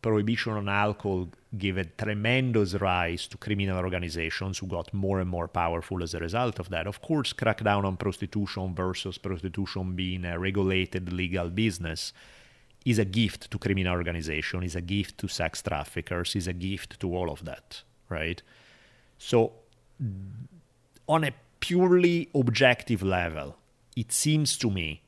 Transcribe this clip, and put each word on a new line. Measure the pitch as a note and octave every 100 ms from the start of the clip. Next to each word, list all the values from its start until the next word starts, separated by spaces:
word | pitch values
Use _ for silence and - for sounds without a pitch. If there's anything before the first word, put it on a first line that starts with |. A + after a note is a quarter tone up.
prohibition | A#2 G#2+ G#2 A#2 -
on | G#2+ G2+
alcohol | G2+ G#2 G2+ G#2 F#2 F2 - _ G#2+
gave | G2 F#2+
a |
tremendous | F2 - G#2+ G#2 A2 B2+ C3 A2+ G2+
rise | F#2+ F#2+ F2+ E2+ F2 -
to | -
criminal | - G#2 G2 F#2
organizations | F#2 F2+ F2 D#2+ E2 - F#2+ F#2+
who | F#2
got | F2 E2
more | G2+ F#2+ F#2+
and | F2+
more | F2 E2
powerful | F2 E2+ E2+ - F#2
as | F2
a | E2
result | E2 G#2 B2 G#2
of | F#2
that. | F2 F2
Of | -
course, | - D#3 C3
crackdown | - A2 G#2 G#2 G2+
on | G2 F#2
prostitution | G#2 F2+ G2 G#2 G2+ - F#2 F2
versus | F#2 F#2 G2 F2+
prostitution | G2 F2+ F2+ F2 G2 G2 F#2 F2+
being | F#2 F#2
a | F2+ E2+
regulated | F#2+ G2 F#2+ F#2+ F#2 F#2 F2+
legal | F2+ F2+ F#2 F2
business | F2+ A2 F2+ E2+ E2 - - - - - - _ _
is | - A2
a |
gift | G2 G2+ G#2+ - -
to | G#2
criminal | G2 F#2+ F#2
organization, | F2+ E2+ E2+ D#2 D#2 D#2 F2+
is | F2+ F2+
a |
gift | F2 G2+ F#2+ -
to | G2
sex | - E2 -
traffickers, | - D2+ C#2+ - - F2 F2 G2+
is | F2
a |
gift | F2+ F#2 F#2+ - -
to | F#2
all | F2+ F2
of | C#2+
that, | - B2+ _ - - _ _
right? | E2 D#2+ F2 - - - - _ _ _ _
So, | - A#2+ A2+ - _ _ _ _ A#2+ F#2+ F#2+ G#2 B2+ E3 _ _ _ _ -
on | D#3+
a | D3+ - _ _
purely | - F3 F#3 F3+ F3 E3+ -
objective | C#3+ B2 A#2 C3 A#2+ - A2
level, | F#2+ F#2 E2+ D#2+ C#2 - _ _ _
it | - A2
seems | - D3+ D3+ D3 -
to | A#2
me | F#2+ D#2+ D#2